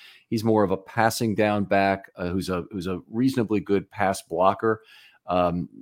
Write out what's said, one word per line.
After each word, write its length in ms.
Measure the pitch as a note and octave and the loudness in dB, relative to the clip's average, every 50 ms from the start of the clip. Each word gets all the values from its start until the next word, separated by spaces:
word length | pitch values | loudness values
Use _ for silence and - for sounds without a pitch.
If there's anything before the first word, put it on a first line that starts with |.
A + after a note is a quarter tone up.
| - - - - _ _ | -20 -20 -20 -20 _ _
He's 160 | A#2+ A2 G#2+ | -4 -2 2
more 180 | A2+ A2 G#2+ | 2 4 4
of 100 | G2+ F2 | 4 2
a 40 | F#2+ | 0
passing 580 | - - - - A#2 A2 A2+ - - B2 A2 G2 | -4 -6 -6 -2 0 0 0 0 0 -2 -2 2
down 300 | G2+ G#2+ G#2 G#2 G#2 G2 | 2 2 2 2 0 0
back, 460 | - G2+ G2 G2 G2 G2 F#2+ - - _ | 0 2 2 2 2 0 -2 -6 -14 _
uh, 120 | - F#2 F2 | -8 -6 -4
who's 220 | F2 F#2+ F2 F2+ | -4 -4 -4 -2
a, 160 | F#2 F2 - - | -4 -6 -6 -8
who's 180 | A2 F#2+ E2 F#2 | -10 -8 -6 -6
a 120 | F2+ - - _ | -6 -8 -10 _
reasonably 500 | A2+ A#2 C3 C3+ C3+ B2+ A2 F#2 G#2+ G2+ | -4 0 0 0 0 0 -2 0 -2 -2
good 300 | - - G2+ G2 G2 - | 0 0 -2 -2 -2 -4
pass 300 | - G#2 G2+ F#2+ G2 - | -6 -2 -2 -2 -2 -4
blocker. 640 | - _ E2 E2 F#2 G2 G2+ - A2+ A2+ A2 - - - - - - - _ _ _ - | -6 _ -2 2 2 2 2 2 0 -2 -2 -2 -6 -18 -20 -20 -20 -20 _ _ _ -2
Um, 420 | F2 F#2 F2 F2 E2+ F2 D2+ - - - | 0 2 2 2 0 -2 -6 -8 -12 -20